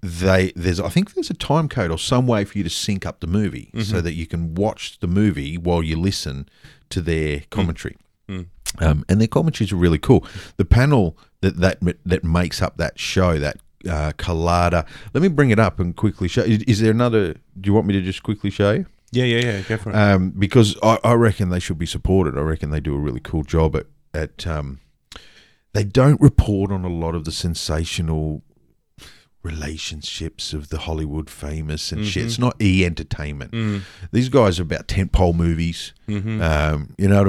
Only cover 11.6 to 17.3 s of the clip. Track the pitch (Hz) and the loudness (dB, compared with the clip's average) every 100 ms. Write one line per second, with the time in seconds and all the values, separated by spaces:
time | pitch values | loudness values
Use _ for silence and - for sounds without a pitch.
11.6 | 92 - 87 - 90 90 85 85 85 - | 0 2 -2 -2 -2 -2 2 0 0 -2
12.6 | 82 - 82 - - 98 92 78 71 - | -4 -2 -6 -4 -4 2 2 2 -2 -6
13.6 | _ _ 87 78 76 - - 82 85 87 | _ _ -6 -2 -2 -4 -4 -2 2 2
14.6 | 87 85 71 - - 135 185 147 135 107 | 2 2 -2 -12 -6 0 2 2 2 4
15.6 | 101 - 87 82 107 - 90 123 110 107 | 2 0 -6 -2 -4 -2 -4 -2 0 0
16.6 | - 104 110 110 123 110 90 | 2 2 2 2 2 2 0